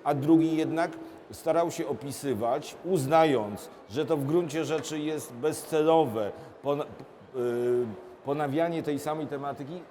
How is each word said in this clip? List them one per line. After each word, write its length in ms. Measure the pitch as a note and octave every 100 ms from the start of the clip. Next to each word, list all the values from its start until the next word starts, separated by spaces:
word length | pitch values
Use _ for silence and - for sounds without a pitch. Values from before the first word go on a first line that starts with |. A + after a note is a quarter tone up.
a 100 | -
drugi 440 | D3 C#3 E3 D#3+ D#3
jednak 340 | D#3 D#3+ E3+ - - - -
starał 400 | - E3 D#3+ E3+
się 160 | - D3
opisywać, 880 | B2+ C#3+ C3 C#3+ A2+ A#2 C#3 D3 - E3
uznając, 840 | F#3 C3+ D#3+ D#3+ B2+ G#2 G#2 - - -
że 160 | A#2 D3+
to 120 | D#3+
w 80 | C#3
gruncie 400 | E3 E3+ D3+ C#3+
rzeczy 340 | D#3 - D#3
jest 340 | D3+ D3+ -
bezcelowe 1000 | A#2+ D3 D#3 - D#3+ D#3 E3 D3+ A2 G2+ - - -
pona-, 200 | C3+ C#3+
y, 1000 | D3 G#2+ C3+ - - C3 A#2+ A#2+ A#2+ B2 A#2+ G2+ - - -
ponawianie 580 | C#3+ D3 C#3 E3+ E3
tej 160 | D3 C#3+
samej 280 | C#3+ D#3 C#3+
tematyki 540 | C#3 C#3+ C3+ C#3 F3 D#3